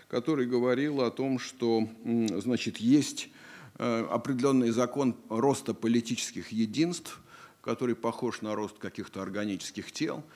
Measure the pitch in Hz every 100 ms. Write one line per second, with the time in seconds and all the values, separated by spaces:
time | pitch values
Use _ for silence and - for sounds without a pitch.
0 | - 123 120 151 123 123 123 123 147 143
1 | 120 110 135 127 - - 117 113 110 -
2 | - 117 110 90 113 - 117 - 113 147
3 | - - - - - - 120 - 120 113
4 | 98 117 - 131 139 135 120 113 123 139
5 | 131 113 - 110 139 135 - 104 113 117
6 | 117 120 - - - 110 110 120 165 175
7 | - - - - - - - 117 127 113
8 | 113 113 123 - 107 104 104 - 98 -
9 | 95 - 95 98 104 95 - - - -
10 | 156 - -